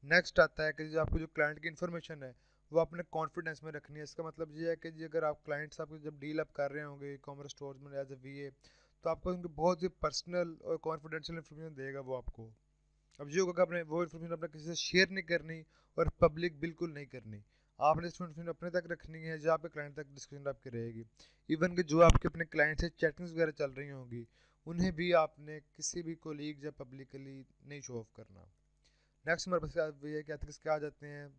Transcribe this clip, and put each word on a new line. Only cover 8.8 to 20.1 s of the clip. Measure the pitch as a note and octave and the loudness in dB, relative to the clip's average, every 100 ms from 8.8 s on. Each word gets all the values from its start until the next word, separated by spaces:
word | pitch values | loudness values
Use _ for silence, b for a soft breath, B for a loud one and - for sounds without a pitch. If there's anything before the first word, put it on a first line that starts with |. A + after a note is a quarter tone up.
| b b E3 | b b -4
तो | |
आपको | D#3+ F3+ | -2 -2
उनकी | F3+ F3 D3 | -4 -6 2
बहुत | E3 F3+ | 4 4
ही | F3+ - | -2 -2
पर्सनल | D3+ - - F3 E3+ D#3+ | -2 -2 -4 -2 -2 -4
और | - D#3+ | -4 -4
कॉन्फिडेंशियल | D#3+ D#3+ D#3 D#3+ D3+ E3 | -2 -6 -6 -10 -8 -12
इन्फॉर्मेशन | D3 D3+ D#3+ C#3+ | -12 -16 -16 -10
देगा | C3+ C#3 | -10 -8
वो | C3 C3 | -6 -6
आपको। | A#2+ - A2+ A2 _ _ _ _ _ _ | -6 -10 -14 -18 _ _ _ _ _ _
अब | D3 | -4
ये | D#3 | 0
होगा | F#3 | 0
कि | F3 | 4
आपने | F3+ F3 | 2 2
वो | E3 D#3+ | -4 -2
इन्फॉर्मेशन | E3+ E3 E3 | -2 -4 -8
अपने | E3 D#3+ | -6 -8
किसी | D3+ D#3 | -10 -8
से | E3 | -6
शेयर | - F3+ F#3 | 0 4 4
नहीं | F#3+ E3 | 2 -2
करनी | E3+ D3+ D#3+ D#3+ b b - | -2 -2 -12 -14 b b 0
और | E3 - | 0 6
पब्लिक | E3+ D3+ F3 D3 | 4 4 -2 -2
बिल्कुल | E3 E3 F3 | -8 -4 -8
नहीं | D3 C#3 | -8 -12
करनी, | B2+ G#2+ G#2+ G2+ _ _ _ | -14 -14 -16 -16 _ _ _
आपने | C#3 D#3 E3+ | 6 6 2
इस | |
इन्फॉर्मेशन | - F3+ D3+ E3+ | -8 -10 -8 -8
अपने | E3 F3 | -6 0
तक | F3 E3+ | 0 0
रखनी | E3+ - D#3+ | -8 -8 -12
है, | D#3+ D#3+ | -8 -2
जो | D3+ | 4
आपके | D#3+ D#3+ | 4 2
क्लाइंट | D3+ D3 C#3+ | -8 -8 -8
तक | C#3+ | -12